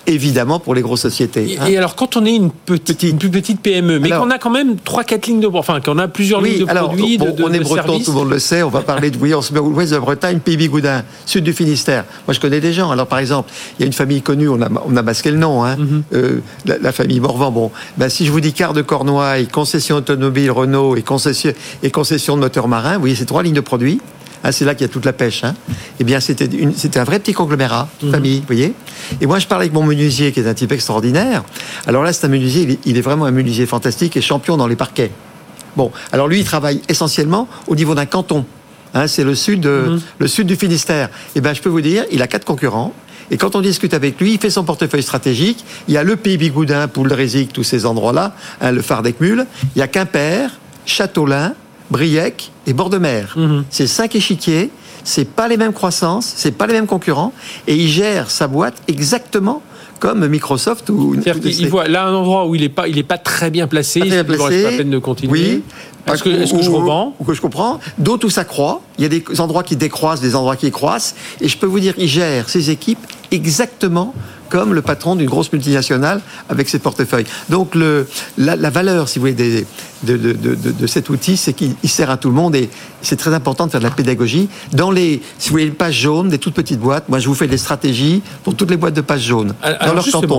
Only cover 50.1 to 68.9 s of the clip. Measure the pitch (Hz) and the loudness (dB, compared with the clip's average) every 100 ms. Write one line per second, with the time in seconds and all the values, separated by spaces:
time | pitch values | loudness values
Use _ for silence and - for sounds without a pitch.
50.1 | 147 151 196 277 - - - - - 190 | 0 0 0 -2 -8 -20 -12 -4 -2 0
51.1 | 170 139 139 175 302 - - - 123 160 | 0 2 2 -2 -6 -14 -18 -4 0 2
52.1 | 156 190 - - - - 131 185 196 156 | 2 0 -4 -12 -8 -2 -2 0 0 0
53.1 | 110 101 160 160 143 139 - 135 - 226 | -2 -4 0 2 2 0 -2 0 0 0
54.1 | 214 - 170 - 160 233 - - - - | 0 0 0 0 0 0 -6 -20 -14 -4
55.1 | - 135 - 233 226 220 208 185 - 165 | -2 -2 -2 0 2 0 0 -2 0 0
56.1 | 202 - - 220 220 214 226 214 185 170 | -2 -4 -4 -2 0 0 0 0 0 0
57.1 | 143 208 - - - - 151 165 156 208 | 0 -2 -4 -14 -8 0 2 2 2 2
58.1 | 190 113 - 143 143 226 - - 147 147 | 0 -2 -2 0 0 -2 -2 -4 -2 -2
59.1 | 240 - 208 196 302 - - - - 202 | -2 -2 0 0 -2 -8 -20 -20 -4 -2
60.1 | 220 151 151 - 131 214 233 - 208 139 | 2 2 0 0 -2 -2 -2 0 2 2
61.1 | 139 180 160 - 170 165 180 160 180 190 | 2 0 0 -2 0 0 2 2 0 2
62.1 | 190 185 190 170 165 147 180 170 147 131 | 0 2 2 2 0 0 0 -2 -2 -2
63.1 | 175 - - 170 165 156 151 - 175 190 | -4 -4 -2 0 0 0 0 0 0 2
64.1 | 180 156 151 143 180 220 240 143 135 131 | 2 2 0 2 2 2 0 0 0 -2
65.1 | 123 131 156 190 269 - - - - - | -2 0 2 2 0 -4 -14 -20 -8 -4
66.1 | 151 185 175 175 175 180 165 170 160 254 | 0 2 2 2 2 2 2 2 2 -2
67.1 | - 151 151 156 143 226 320 160 - 160 | -4 -4 -2 -2 -2 -2 -4 -8 -2 0
68.1 | 240 220 196 170 - 143 330 - | 2 0 0 -2 -2 -2 -2 -8